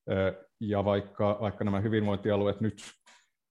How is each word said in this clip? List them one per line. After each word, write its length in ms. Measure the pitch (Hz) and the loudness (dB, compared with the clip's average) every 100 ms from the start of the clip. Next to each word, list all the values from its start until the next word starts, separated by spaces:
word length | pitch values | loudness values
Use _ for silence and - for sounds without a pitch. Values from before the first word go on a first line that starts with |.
| - | -4
Ö, 360 | 95 95 - - - | 0 0 -2 -16 -8
ja 260 | 107 101 101 | -2 0 2
vaikka, 520 | 101 98 - 104 104 | 0 -2 0 0 2
vaikka 220 | 107 - | -2 -2
nämä 160 | 104 190 | -2 0
hyvinvointialueet 840 | 110 110 104 98 107 101 101 101 | 2 2 2 0 0 2 0 0
nyt, 160 | 110 - - - - - _ _ _ | -2 -4 -18 -20 -20 -20 _ _ _